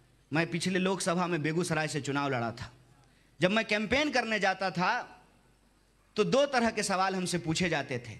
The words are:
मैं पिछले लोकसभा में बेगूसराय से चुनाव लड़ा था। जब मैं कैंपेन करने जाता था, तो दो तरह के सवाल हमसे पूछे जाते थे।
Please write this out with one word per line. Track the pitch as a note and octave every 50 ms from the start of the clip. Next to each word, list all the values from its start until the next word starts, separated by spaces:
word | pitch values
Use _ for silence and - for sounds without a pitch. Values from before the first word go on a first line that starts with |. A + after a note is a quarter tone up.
| _ _ _ _ _ - C#3
मैं | D#3+ E3+ -
पिछले | E3 E3+ - F#3 F#3+ F3+
लोकसभा | F#3 F#3+ G3 F#3 - F#3 E3+ F3+ F3+
में | E3+ F3 D#3+ C#3+
बेगूसराय | D#3 D#3+ E3+ E3+ F3 D#3+ D3+ D#3 D3+
से | D#3 D3
चुनाव | B2+ C#3 C3+ C#3+ C#3+ C#3
लड़ा | C3 A#2+ A#2 A2+ A2
था। | A#2 - - - - - - - - _ _ _ _ _ _ _ -
जब | D#3 F#3
मैं | G#3 A3 A3
कैंपेन | A3 G#3+ G#3 G#3+ E3+ B3 C#4 D#4 D4
करने | - B3 A3+ A3+ A3 G#3
जाता | F#3 F#3+ F#3+ F#3 G3 F#3
था, | F3 F3 F3+ G3 A#3 A#3+ F#3 - - - - - _ _ _ _ _ _ _ _ _ _ _ _ _ _ _ _ -
तो | G#3+ G#3
दो | E3+ G3 C4 C#4+
तरह | C#4 C#4 A#3+ A#3 A3+
के | A3+ G#3+ G3
सवाल | - G3 F3+ F#3+ G3 F#3+
हमसे | F#3+ F3+ E3 F3+ E3+
पूछे | - D#3+ D#3+ D#3+ F#3 E3+
जाते | D#3+ C#3+ C3+ - C3 A#2+
थे। | - A2 G#2+ -